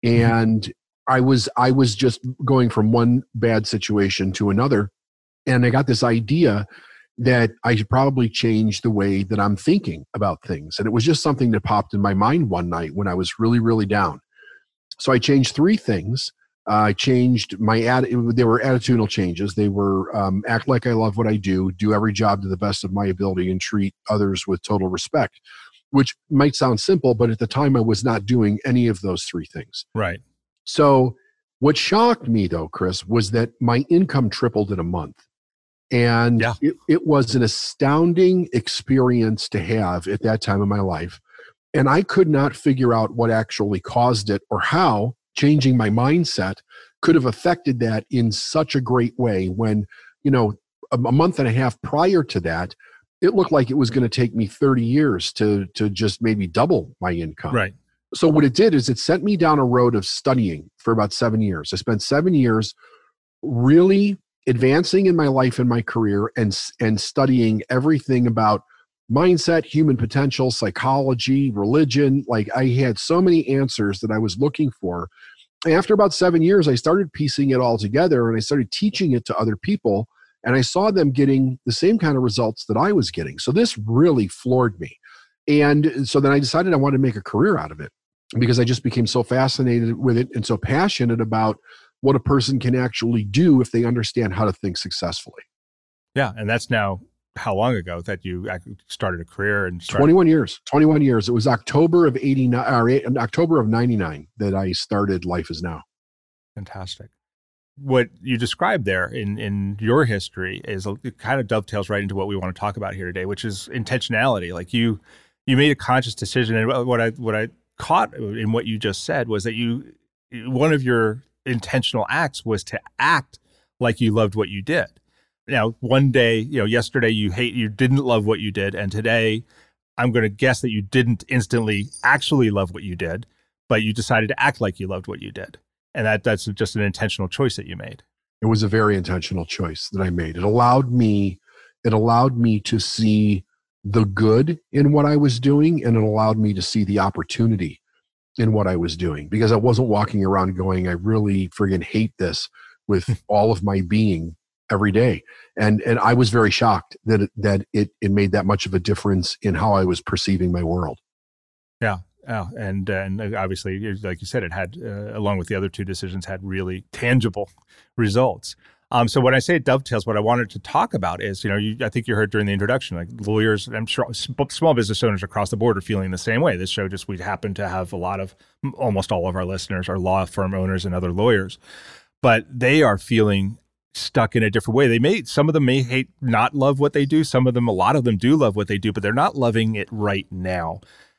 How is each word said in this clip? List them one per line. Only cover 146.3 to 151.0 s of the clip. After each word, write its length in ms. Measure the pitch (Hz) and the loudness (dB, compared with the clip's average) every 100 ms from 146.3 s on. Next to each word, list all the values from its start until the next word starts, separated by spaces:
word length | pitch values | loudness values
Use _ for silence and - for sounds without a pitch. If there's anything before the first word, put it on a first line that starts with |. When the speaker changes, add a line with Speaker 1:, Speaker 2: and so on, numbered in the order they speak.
| 110 | 2
Speaker 2:
me 160 | 107 | 0
to 80 | 95 | 0
see 220 | 90 110 | -2 -2
the 160 | 98 101 | 0 0
opportunity 800 | 95 - - - 117 107 85 65 _ _ _ _ _ - | 0 -2 -8 0 0 0 -4 -8 _ _ _ _ _ -2
in 140 | 110 | 0
what 140 | 107 95 | 2 2
I 100 | 90 | 0
was 200 | 85 80 | -2 -4
doing, 320 | 90 73 73 | -4 -6 -4
because 240 | 107 110 | 0 2
I 40 | 110 | 4
wasn't 320 | 117 113 127 | 2 2 2
walking 360 | 104 104 104 | 0 0 0
around 320 | 95 98 92 92 | 0 2 0 -2
going, 320 | 95 92 90 | -2 -2 -2
"I 40 | |
really 560 | 87 | -2